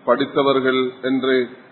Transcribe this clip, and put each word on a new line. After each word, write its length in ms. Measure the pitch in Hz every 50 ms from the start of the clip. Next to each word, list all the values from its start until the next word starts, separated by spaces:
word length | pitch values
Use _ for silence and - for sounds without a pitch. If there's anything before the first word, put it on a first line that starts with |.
| -
படித்தவர்கள் 760 | - 120 123 139 127 139 147 139 139 135 131 127 131 131 131 131 127 127 - - 131
என்று 280 | 135 131 123 131 131 127 123 117 - - - -